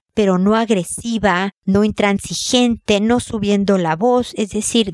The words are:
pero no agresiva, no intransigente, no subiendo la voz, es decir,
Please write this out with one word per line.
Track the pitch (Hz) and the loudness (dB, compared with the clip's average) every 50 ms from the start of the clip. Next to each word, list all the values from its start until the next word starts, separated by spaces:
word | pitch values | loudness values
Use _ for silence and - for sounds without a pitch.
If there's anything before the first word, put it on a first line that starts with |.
| _ _ _ | _ _ _
pero | - 214 190 185 180 | 0 2 2 2 2
no | 185 202 214 | 2 2 2
agresiva, | 220 233 214 226 190 170 - - - - 233 226 220 196 202 175 175 190 196 - _ _ | 2 2 0 0 -2 -2 -6 -10 -10 -8 -6 -6 0 0 2 2 2 -2 -4 -6 _ _
no | 190 190 202 214 | 0 2 2 2
intransigente, | 214 202 - 208 202 196 202 - - 175 - - - - 247 247 240 233 - _ - 214 196 | 2 0 0 0 0 0 -2 -4 -8 -10 -8 -6 0 2 2 2 2 0 -2 _ -2 0 0
no | 214 226 240 247 | 2 2 0 0
subiendo | - - - 220 202 202 208 202 202 185 202 | -2 -4 -6 -4 0 0 0 0 2 2 2
la | 190 175 160 156 | 2 2 0 -2
voz, | 160 208 247 247 247 233 - - | 0 0 2 2 0 0 -2 -4
es | - 214 196 | -6 -6 -4
decir, | - 208 214 - - 233 220 196 | -4 -6 -6 0 0 0 0 0